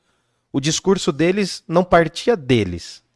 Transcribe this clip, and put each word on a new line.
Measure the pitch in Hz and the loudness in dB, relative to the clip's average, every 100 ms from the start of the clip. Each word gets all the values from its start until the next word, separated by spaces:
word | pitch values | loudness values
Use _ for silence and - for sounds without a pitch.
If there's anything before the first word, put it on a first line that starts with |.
| _ _ _ _ _ | _ _ _ _ _
o | 135 | -4
discurso | 143 151 190 190 - | -2 -2 0 0 0
deles | 143 170 202 185 - - | 0 0 0 -4 -6 -2
não | 165 | 0
partia | 180 170 165 - - 220 | 4 4 2 -2 -2 0
deles. | 131 120 95 85 - - _ | 2 0 0 -6 -12 -20 _